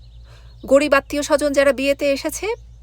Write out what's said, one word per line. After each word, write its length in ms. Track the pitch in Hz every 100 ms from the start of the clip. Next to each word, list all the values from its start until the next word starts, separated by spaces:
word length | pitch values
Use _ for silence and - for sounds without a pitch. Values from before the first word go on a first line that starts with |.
| - - - - - - 214
গরিব 280 | 277 302
আত্মীয় 300 | 277 - 294
স্বজন 300 | 285 294 294
যারা 200 | 277 277
বিয়েতে 380 | 247 277 277 285
এসেছে, 420 | 277 320 - 392 466 - -